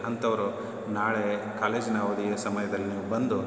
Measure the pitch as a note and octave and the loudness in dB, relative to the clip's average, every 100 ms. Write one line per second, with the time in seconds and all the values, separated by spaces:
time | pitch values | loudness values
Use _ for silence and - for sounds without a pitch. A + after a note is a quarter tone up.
0 | A#2 A#2 A#2 A2 G2+ - - - - G#2 | -4 0 2 2 0 -2 -8 -8 -4 0
1 | G#2+ A2+ G#2 G#2 G#2+ G#2+ G#2+ A#2 A2+ G#2+ | 2 2 2 0 -4 0 0 2 2 2
2 | G#2 G2+ G#2 G2+ A2 G2+ G2+ F#2+ G2 G2+ | 2 0 0 0 0 -2 0 -2 -2 -2
3 | G2 A2+ B2+ G2+ | -2 0 2 2